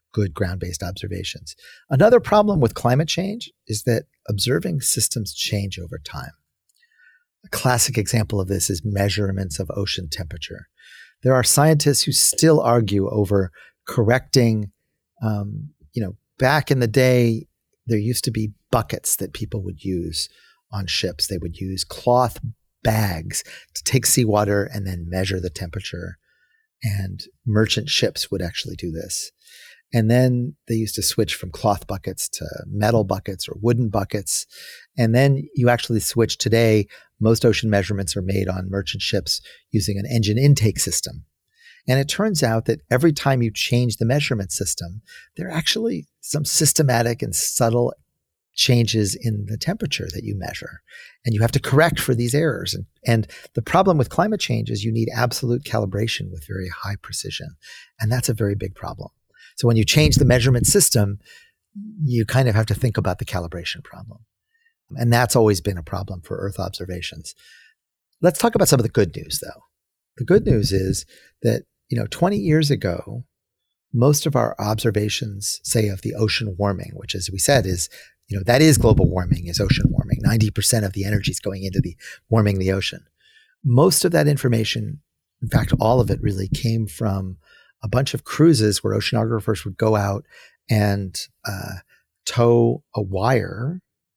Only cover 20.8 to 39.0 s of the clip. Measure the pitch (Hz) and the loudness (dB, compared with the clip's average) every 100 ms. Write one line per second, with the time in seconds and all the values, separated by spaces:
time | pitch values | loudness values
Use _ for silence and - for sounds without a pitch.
20.8 | 95 - 92 80 - 92 85 85 95 92 | -4 -4 -4 -4 -4 -4 -6 -8 -8 -6
21.8 | - - - 123 123 - 113 - _ _ | -8 -4 2 4 2 -2 -12 -12 _ _
22.8 | 113 110 104 82 85 - - - - - | -2 0 0 -4 -6 -8 -10 -18 -14 -8
23.8 | - 131 - - 113 104 104 101 101 - | -2 0 2 2 4 2 2 0 -2 -6
24.8 | 95 87 85 92 92 95 90 - 87 98 | -6 -8 -6 -4 -2 -4 -6 -8 -10 -10
25.8 | - 87 87 90 _ _ _ _ _ _ | -10 -12 -12 -16 _ _ _ _ _ _
26.8 | 113 101 95 92 - _ - 104 110 - | -4 -4 -6 -10 -16 _ 0 2 2 0
27.8 | 135 - 113 - - 95 87 - - 87 | -2 0 0 -2 -6 -4 -4 -6 -10 -8
28.8 | 87 80 - - - _ _ - - - | -8 -8 -8 -10 -10 _ _ -20 -20 -20
29.8 | _ 117 110 120 127 123 123 - _ 113 | _ 0 4 4 4 2 -2 -10 _ -4
30.8 | 110 - 98 - 104 - 90 - 110 101 | -2 -4 -4 0 -2 -2 -10 -4 -4 -4
31.8 | - 98 - - - - - - - 101 | -8 -8 -8 -8 -10 -10 -10 -12 -10 -2
32.8 | 107 117 98 101 - 95 - - 110 117 | 2 2 0 -2 -6 -10 -12 -4 0 0
33.8 | 113 104 101 107 92 - - - - - | 0 -2 -4 -6 -6 -8 -8 -18 -20 -20
34.8 | - - 113 120 139 139 - - 120 120 | -12 -2 2 4 4 2 -2 0 2 2
35.8 | - 113 - 117 110 - - 113 117 107 | 0 -2 0 0 0 0 2 4 6 4
36.8 | 98 - _ _ 110 113 123 104 110 101 | 2 -8 _ _ 2 4 4 2 2 0
37.8 | 101 98 95 101 92 98 95 92 95 98 | 0 -4 -4 -6 -2 -2 -2 -4 -4 -6
38.8 | 95 101 | -6 -6